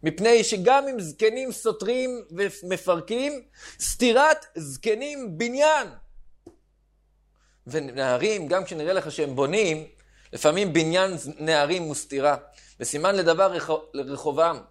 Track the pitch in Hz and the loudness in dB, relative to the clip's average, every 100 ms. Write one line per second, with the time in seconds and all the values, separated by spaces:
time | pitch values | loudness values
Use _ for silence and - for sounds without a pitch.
0 | 156 165 214 233 208 208 185 269 277 254 | -4 0 4 6 4 2 4 4 2 -6
1 | 165 - 214 247 262 202 226 214 196 247 | -8 0 0 0 -6 -4 -4 -4 -2 -2
2 | 254 247 208 170 202 - 180 185 185 170 | -2 -6 -12 -6 -4 -4 -6 -6 0 -2
3 | 165 233 277 285 - _ - - - - | 0 -4 -4 -6 -14 _ -20 -8 -6 0
4 | 247 233 302 311 - - 147 131 226 220 | 4 6 6 4 -2 -14 -12 -6 -2 -2
5 | 285 285 240 160 240 254 302 311 214 - | -4 -8 -10 -6 -4 2 4 4 -2 -12
6 | - - - - - _ _ _ _ _ | -20 -20 -20 -20 -20 _ _ _ _ _
7 | _ _ _ _ _ _ - 151 139 123 | _ _ _ _ _ _ -8 -6 -6 -4
8 | 131 123 190 214 151 180 185 165 151 190 | 0 2 0 -2 0 -2 -2 -6 -2 -2
9 | 156 - 147 131 139 196 196 156 156 _ | -2 -4 -4 0 0 2 0 -2 -8 _
10 | _ _ _ - - 170 196 156 160 175 | _ _ _ 0 2 2 2 2 2 2
11 | 190 175 131 156 156 156 143 180 165 143 | 0 -2 -10 -6 0 2 2 0 -4 -8
12 | - 139 143 139 - - - _ 123 147 | -6 0 2 0 -4 -20 -20 _ -8 0
13 | 175 202 165 165 196 175 143 160 - 139 | 0 2 2 4 2 2 -2 -4 -4 -10
14 | 131 139 156 139 165 147 - | -8 -6 -4 2 0 0 -12